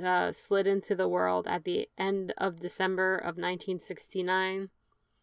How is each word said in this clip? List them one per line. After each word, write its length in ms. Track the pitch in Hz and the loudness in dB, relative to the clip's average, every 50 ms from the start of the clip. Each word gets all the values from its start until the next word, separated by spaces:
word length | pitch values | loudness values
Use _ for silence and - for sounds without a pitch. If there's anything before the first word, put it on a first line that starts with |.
uh, 300 | 185 180 180 180 180 175 | 0 2 4 4 4 2
slid 340 | - - - - 202 196 185 | -2 -4 0 2 2 4 4
into 300 | 196 196 196 - - 196 | 4 2 2 2 0 0
the 100 | 180 185 | 2 2
world 400 | 180 180 180 185 180 180 180 175 | 2 2 2 4 4 2 2 0
at 160 | - 180 170 | 0 -2 -2
the 260 | - 180 175 - - - _ | -2 -2 -2 -2 -2 -4 _
end 380 | - 190 196 196 196 185 175 - | -4 -2 0 0 0 -2 -4 -2
of 220 | - 190 190 170 165 | -2 -2 -2 -2 -4
December 580 | 175 175 - - 190 190 185 180 190 185 190 | -8 -6 -2 -2 0 0 2 2 2 2 2
of 220 | 180 - 175 165 175 | 0 -2 -4 -4 -4
nineteen 400 | 175 180 180 175 - 196 180 175 | -4 -4 -4 -4 -4 -4 -4 -4
sixty-nine, 920 | - - 170 - - - - 185 180 180 185 185 185 185 190 196 196 190 - _ _ _ _ _ _ _ _ _ | -6 -8 -10 -10 -10 -6 -4 -2 0 0 2 2 0 0 -2 -4 -6 -8 -12 _ _ _ _ _ _ _ _ _